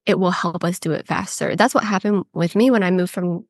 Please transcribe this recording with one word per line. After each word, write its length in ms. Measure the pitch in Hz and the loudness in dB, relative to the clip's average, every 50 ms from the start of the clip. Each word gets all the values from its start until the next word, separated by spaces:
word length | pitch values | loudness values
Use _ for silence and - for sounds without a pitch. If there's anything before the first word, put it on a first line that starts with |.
| _ | _
it 120 | - 190 180 | 0 2 2
will 100 | 190 175 | 2 0
help 320 | 180 - - 170 160 170 - | 0 0 -2 -4 -4 -2 -2
us 140 | 175 180 - | -2 -2 -2
do 120 | - 165 | -2 -4
it 140 | 151 - - | -4 -4 -4
faster. 500 | - 165 170 196 - - - - - - | -4 -4 -4 -4 -6 -6 -4 -4 -2 2
That's 180 | 180 208 262 - | 2 2 2 2
what 100 | 277 - | 0 0
happened 400 | 208 208 185 - 208 208 196 - - - | 0 -2 -2 0 0 0 0 -2 -4 -2
with 220 | 170 170 170 - | -2 -2 0 2
me 140 | 202 233 269 | 4 4 4
when 120 | 247 220 | 4 4
I 80 | 190 180 | 2 2
moved 220 | 185 185 180 180 | 2 0 0 -2
from, 320 | - 196 180 175 170 170 - | -4 -4 -4 -2 -4 -4 -8